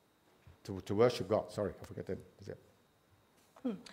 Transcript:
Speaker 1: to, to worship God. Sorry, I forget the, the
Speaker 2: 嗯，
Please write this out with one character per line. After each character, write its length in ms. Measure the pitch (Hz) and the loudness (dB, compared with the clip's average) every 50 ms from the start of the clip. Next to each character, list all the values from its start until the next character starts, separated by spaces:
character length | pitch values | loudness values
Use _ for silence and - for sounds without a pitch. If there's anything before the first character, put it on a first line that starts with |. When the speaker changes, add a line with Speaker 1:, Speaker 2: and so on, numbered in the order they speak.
| _ _ _ _ _ - - - - - - - - | _ _ _ _ _ -20 -20 -20 -20 -20 -20 -16 -10
Speaker 1:
to, 160 | - 101 92 | -6 -6 -6
to 140 | 90 - 104 | -4 0 4
worship 320 | 101 117 127 123 - 101 92 | 6 8 6 6 4 0 2
God. 240 | 107 101 - - - | 2 2 2 0 -2
Sorry, 200 | - 107 92 - - | -2 -2 -2 -2 -6
I 40 | - | -12
forget 200 | - 98 - 87 | -12 -10 -8 -6
the, 120 | - 95 - - - - - 101 | -6 -6 -6 -8 -14 -20 -18 -14
the 120 | 101 101 - - - - - - _ _ _ _ _ - - - - _ - - - - - - | -14 -14 -14 -16 -20 -20 -20 -20 _ _ _ _ _ -20 -20 -20 -20 _ -20 -20 -20 -14 -6 -4
Speaker 2:
嗯， 160 | 262 208 165 - - | -4 -4 -4 -8 -16